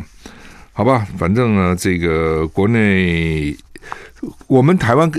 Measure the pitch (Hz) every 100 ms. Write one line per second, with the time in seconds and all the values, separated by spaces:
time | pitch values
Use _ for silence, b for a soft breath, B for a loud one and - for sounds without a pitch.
0 | 82 B B B B B B - 113 127
1 | 101 92 85 110 120 101 90 90 98 90
2 | 85 80 80 80 80 - 101 117 104 95
3 | 90 85 80 78 73 - - - B B
4 | B B - - - 131 139 190 113 131
5 | 165